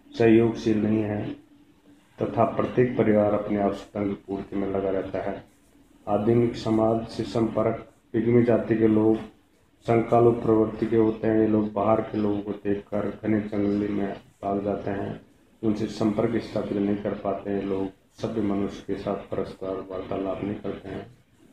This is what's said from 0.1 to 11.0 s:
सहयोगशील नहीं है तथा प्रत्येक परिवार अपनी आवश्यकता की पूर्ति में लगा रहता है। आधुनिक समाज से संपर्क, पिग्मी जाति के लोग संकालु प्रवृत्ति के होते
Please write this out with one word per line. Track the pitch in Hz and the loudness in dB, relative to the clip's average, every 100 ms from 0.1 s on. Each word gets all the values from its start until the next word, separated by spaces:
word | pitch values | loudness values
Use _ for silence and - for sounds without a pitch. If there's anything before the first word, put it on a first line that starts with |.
| - | 2
सहयोगशील | 113 113 117 113 113 107 | 6 8 6 2 0 2
नहीं | 107 107 | 2 0
है | 104 104 123 - - _ _ _ _ - _ - | 0 -4 -6 -10 -16 _ _ _ _ -20 _ -6
तथा | 110 113 | -4 2
प्रत्येक | 113 - 107 - 123 - | 2 2 -2 2 2 2
परिवार | 107 104 104 | 4 4 4
अपनी | 104 - 104 | 0 -2 0
आवश्यकता | 98 - - 104 | 0 -2 -8 -6
की | 101 | -4
पूर्ति | 101 - 98 98 101 | -4 -6 -8 -6 -6
में | 98 | -4
लगा | 98 95 | -2 -2
रहता | 95 95 95 | -2 -4 -6
है। | 98 95 - _ _ _ _ _ - | -6 -8 -14 _ _ _ _ _ -2
आधुनिक | 104 107 120 120 - | 0 4 4 2 0
समाज | 117 110 110 113 117 | 0 2 2 2 -2
से | - | -8
संपर्क, | 110 120 110 107 110 110 - _ _ | -4 -2 0 0 -2 -2 -10 _ _
पिग्मी | 113 113 120 | -2 4 4
जाति | 120 107 107 110 | 6 2 2 2
के | 110 | 4
लोग | 107 110 110 - - _ _ _ _ | 4 4 2 -2 -18 _ _ _ _
संकालु | - 117 - 117 120 | 0 2 4 6 6
प्रवृत्ति | 117 - 110 110 - 110 | 4 2 2 2 0 0
के | |
होते | 113 | 4